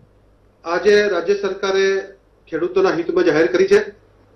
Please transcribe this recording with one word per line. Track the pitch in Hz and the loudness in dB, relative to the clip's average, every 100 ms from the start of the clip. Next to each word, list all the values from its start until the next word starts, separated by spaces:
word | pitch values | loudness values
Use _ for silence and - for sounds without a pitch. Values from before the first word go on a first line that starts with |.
| _ _ _ _ _ _ 165 | _ _ _ _ _ _ -8
આજે | 175 202 208 208 | -2 2 2 2
રાજ્ય | 170 170 | -2 -2
સરકારે | 202 196 190 196 190 196 196 - - _ _ - | -2 -4 -4 -2 0 0 -2 -6 -16 _ _ -10
ખેડૂતોના | 160 180 190 185 | -6 -4 0 0
હિતમાં | 160 170 175 | 0 -2 0
જાહેર | 165 151 165 | 2 2 2
કરી | 180 190 | 0 2
છે. | 202 208 - _ _ _ | 2 0 -10 _ _ _